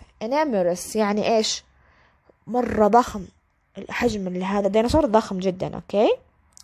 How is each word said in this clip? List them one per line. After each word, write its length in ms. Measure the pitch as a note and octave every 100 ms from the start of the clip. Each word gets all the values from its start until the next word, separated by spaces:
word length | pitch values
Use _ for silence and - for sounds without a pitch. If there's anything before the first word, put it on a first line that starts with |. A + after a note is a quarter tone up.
| - -
Enormous 720 | A3 C#4+ D#4 G3+ F3 F3+ - G#3+
يعني 420 | G#3 G#3 - A3+
إيش؟ 260 | A3 - - _ _ _ _ _ _ _ -
مرة 400 | A#3+ A#3+ G#3+ G#3
ضخم 380 | A#3 B3+ G#3 F3 _ _ _ _ G3
الحجم، 500 | - - A#3+ G#3 F#3
اللي 180 | F3+ F#3
هذا 220 | G3+ G3+
ديناصور 380 | G#3+ A#3 D4+ C#4+
ضخم 340 | A3 - F#3+
جدا. 360 | F#3+ F3+ D3 -
أوكي، 400 | - G3+ C#4 B4+ _ _ _ _